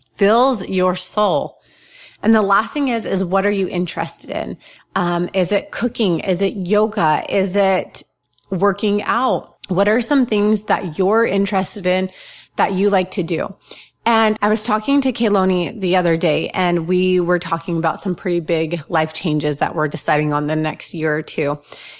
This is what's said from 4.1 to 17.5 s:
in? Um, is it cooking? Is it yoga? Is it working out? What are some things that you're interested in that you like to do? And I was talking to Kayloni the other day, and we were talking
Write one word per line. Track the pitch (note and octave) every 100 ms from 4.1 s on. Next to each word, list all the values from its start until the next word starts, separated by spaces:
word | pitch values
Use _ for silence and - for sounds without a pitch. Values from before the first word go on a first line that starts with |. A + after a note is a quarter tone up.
| - -
in? | - - - - - _ F#3+
Um, | F3 F3 F3
is | F#3+ E3+
it | G3+ -
cooking? | - A#3 - G3+ E3
Is | - F3
it | G3 G#3+ F3
yoga? | G#3 A3 G#3+ D#3+ D3+ -
Is | G3 F#3+ G3
it | G3 F#3 - - - _ _ - -
working | F3 G3 F#3+ G#3+ G3+
out? | G3+ A3 B3+ F3 - - -
What | F3+ G#3
are | A3+
some | A#3 C#4+ A#3+
things | G#3 G#3 G#3+ -
that | F3+ F3 D#3
you're | F#3 A3 A#3
interested | G3 G3 G3 F#3+ G#3 F3+
in | F#3 F#3 - - - - -
that | G3
you | F#3+ G3
like | F#3+ F#3
to | -
do? | E3 D#3+ - - - - - _ A#3
And | A3+ A3 G#3+
I | G#3
was | G#3+
talking | - G#3+ A#3+ C#4+
to | C4+
Kayloni | B3+ A3+ G3+ F#3+ F3+ E3+ G#3
the | F#3 F3+
other | E3+ E3
day, | E3 D3+ E3
and | - F3+ F3 E3
we | F#3 F#3 F3+
were | E3+ F3+
talking | F3